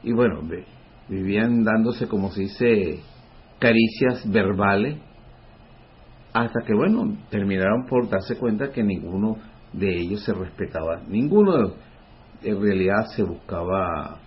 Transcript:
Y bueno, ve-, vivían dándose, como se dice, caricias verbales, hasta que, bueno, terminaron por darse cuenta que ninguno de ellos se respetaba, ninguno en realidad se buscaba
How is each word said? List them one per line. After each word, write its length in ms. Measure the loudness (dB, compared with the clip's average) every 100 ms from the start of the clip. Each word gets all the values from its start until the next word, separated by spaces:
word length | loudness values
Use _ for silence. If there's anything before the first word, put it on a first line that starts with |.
Y 100 | -2
bueno, 300 | 2 2 0
ve-, 240 | -8 -10 -12 -20 -20 -20 -10
vivían 540 | -4 -2 0 2 4
dándose, 440 | 4 4 2 -2 -2
como 220 | -2 -2
se 120 | -4
dice, 580 | -6 0 4 4 2 -6 -14 -20 -20 -20 -20 0
caricias 680 | 4 6 4 2 0 0 0
verbales, 720 | 2 2 2 2 2 0 -4 -14 -20 -20 -20 -20 -20 -20 -20 -20 -20 -20 -20 -4
hasta 320 | -2 0 -2
que, 120 | 0 2
bueno, 420 | 2 2 0 -6 -6
terminaron 560 | -4 0 0 2 0 2
por 180 | 0 0
darse 300 | -2 -4 -4
cuenta 340 | -2 -2 -2
que 120 | 0
ninguno 540 | 0 0 -4 -2 -2 -4 -10 -20 -14
de 180 | -4 -2
ellos 300 | -2 -4 -4
se 100 | -4
respetaba, 680 | -6 -6 -8 -8 -4 -4 -6 -4
ninguno 680 | -2 2 4 4 4 0 -2 -20 -20 -20 -20 -20 -10
en 200 | -4 0
realidad 460 | 0 2 2 0 -2
se 100 | -4
buscaba 960 | -4 -6 -10 -8 -4 -2 -2 -4 -8 -16